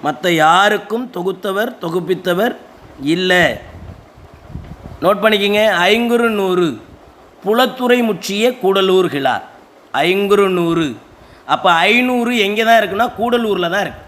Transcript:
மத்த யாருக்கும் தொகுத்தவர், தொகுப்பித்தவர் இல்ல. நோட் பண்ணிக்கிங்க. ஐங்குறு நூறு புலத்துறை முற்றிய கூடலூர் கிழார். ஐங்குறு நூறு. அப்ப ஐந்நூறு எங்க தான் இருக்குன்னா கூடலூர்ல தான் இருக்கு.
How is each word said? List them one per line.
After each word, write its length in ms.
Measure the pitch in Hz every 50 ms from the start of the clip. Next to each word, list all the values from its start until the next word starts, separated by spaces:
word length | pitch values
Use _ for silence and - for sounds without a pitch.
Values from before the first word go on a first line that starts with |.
| -
மத்த 260 | 143 151 - - 180 170 160 151
யாருக்கும் 640 | 156 165 185 196 208 214 202 - - 208 233 254 240 -
தொகுத்தவர், 560 | 190 170 190 190 185 - 208 190 196 220 240 240 -
தொகுப்பித்தவர் 720 | - 165 165 180 175 156 185 - - 190 175 175 175 170 - - - - - - - - - - 135 143 160
இல்ல. 180 | 175 185 185 180 180 170 147 113 101 - - - - - - - - - - - - - - - - - - - - - - - - - - - - -
நோட் 180 | 175 208 196 185
பண்ணிக்கிங்க. 400 | 220 214 208 196 202 202 208 214 220 196 170 175 185
ஐங்குறு 400 | 208 226 240 233 240 240 240 233 220 208
நூறு 300 | 196 190 180 180 180 165 127 - - - - - - - - - - - - - -
புலத்துறை 560 | 180 214 233 254 254 - - 247 240 247 247 240 226
முற்றிய 440 | 208 165 - - 190 202 220 247 247 -
கூடலூர் 480 | - 185 196 196 190 190 185 190 185 170 131
கிழார். 280 | 143 139 131 120 98 - - - - - _ _ - _ - _
ஐங்குறு 540 | 127 147 170 185 196 202 196 202 202 202 190 185 180
நூறு. 300 | 175 165 165 165 165 143 117 104 - - - _ - - - - - - 139
அப்ப 120 | 160 - 190 175 165 170 196
ஐந்நூறு 420 | 220 240 254 254 254 247 240 233 247 233 202
எங்க 160 | 196 208 214 226 220
தான் 100 | 226 226
இருக்குன்னா 300 | 208 190 190 202 233 240 226 -
கூடலூர்ல 500 | 214 240 240 240 233 220 202 185 175 170 170
தான் 100 | 202 196
இருக்கு. 180 | 160 120 - -